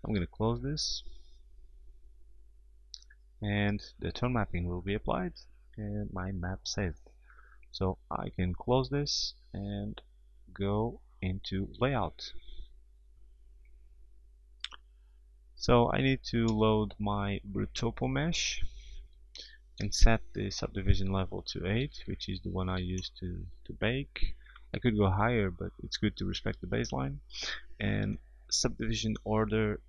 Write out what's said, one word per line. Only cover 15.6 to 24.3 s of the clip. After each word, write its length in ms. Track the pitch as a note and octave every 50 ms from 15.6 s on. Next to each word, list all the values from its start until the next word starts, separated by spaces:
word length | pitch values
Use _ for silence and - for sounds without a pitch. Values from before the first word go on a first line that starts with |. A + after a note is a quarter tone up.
| - - B2 A#2+ A#2 -
I 120 | - -
need 180 | C3 C3+ C3+ - - -
to 160 | - A#2 A#2 A2+
load 460 | A2 G#2+ A2 A2 A2 G#2+ G#2+ G2+ - -
my 400 | G#2 G#2 G2+ G2+ G2+ G2+ G2+ - -
brute 280 | G2+ G2 G#2 G2+ - -
topo 360 | - - A#2 - - B2+ B2+
mesh 560 | C3 C3+ D3 E3+ E3+ - - - - - - - - - - - - - - - - - - - - - - - - - - - - -
and 140 | G#2 G2+ -
set 260 | - - A#2 A2+ A2 - - -
the 180 | - G#2 G2
subdivision 600 | F#2+ - - - - G2+ F#2 G2 G2 F#2+ F#2+ F#2+
level 320 | F#2+ F#2+ F#2+ F2 F#2+ F#2+ F2+ -
to 180 | - - E2
eight, 380 | F2+ G2+ A#2 C3+ D3 - - -
which 220 | - - - - -
is 120 | G2 F#2
the 80 | - F#2
one 200 | F#2 F#2 F#2 F2+
I 80 | F#2 F#2
used 400 | F2+ F2+ F#2 F#2 F2+ - - -
to, 200 | - F2+ F2 F#2 F#2 F2 - - -
to 80 | - -
bake. 640 | - - G#2+ B2 C3+ C#3 - - - - -